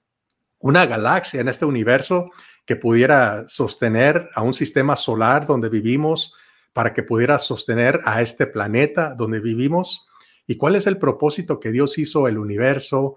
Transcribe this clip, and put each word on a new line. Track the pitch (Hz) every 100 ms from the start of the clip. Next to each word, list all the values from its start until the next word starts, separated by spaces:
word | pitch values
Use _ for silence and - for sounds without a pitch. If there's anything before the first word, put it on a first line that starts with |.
| _ _ _ _ _ _
una | 131 160 151
galaxia | 110 113 180 - 135
en | 123
este | 120 156
universo | 127 110 127 - 180 175 - - _ -
que | 117
pudiera | 120 117 131 143 117 104 -
sostener | - 117 - 120 110 139 165 170 -
a |
un | 113
sistema | 127 139 - 135 143
solar | - 110 113 143 147
donde | 135 113
vivimos, | 110 110 131 151 160 - - _ _ _
para | - 117
que | -
pudiera | - 113 123 147
sostener | - 117 - 113 120 160 -
a | 110
este | 117 - 139
planeta | 110 101 113 147 160 156 123
donde | 110 110
vivimos. | 113 113 139 170 185 - _ _ _ _ -
¿Y | 120
cuál | 143 214
es | 208
el | 190
propósito | 143 - 151 151 170 143
que | 113
Dios | 120 139 160
hizo | 147 156 131
el | 107
universo? | 104 101 131 139 - 135 139